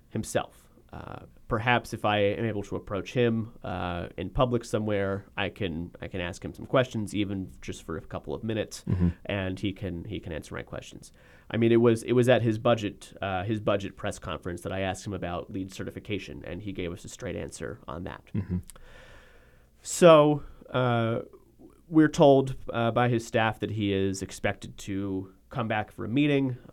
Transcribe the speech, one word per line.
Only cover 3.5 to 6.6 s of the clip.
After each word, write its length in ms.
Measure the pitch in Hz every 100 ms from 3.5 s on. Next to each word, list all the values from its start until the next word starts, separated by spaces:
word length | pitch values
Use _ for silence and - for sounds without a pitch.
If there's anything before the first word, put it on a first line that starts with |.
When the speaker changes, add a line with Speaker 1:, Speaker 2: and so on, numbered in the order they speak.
| -
Speaker 1:
uh, 420 | 110 92 90 87 - -
in 140 | 90
public 340 | - 127 120
somewhere, 600 | - 113 107 101 98 98 - -
I 120 | 95
can, 420 | - 98 80 87 -
I 60 | 80
can 140 | 92
ask 240 | 87 -
him 100 | 85
some 120 | -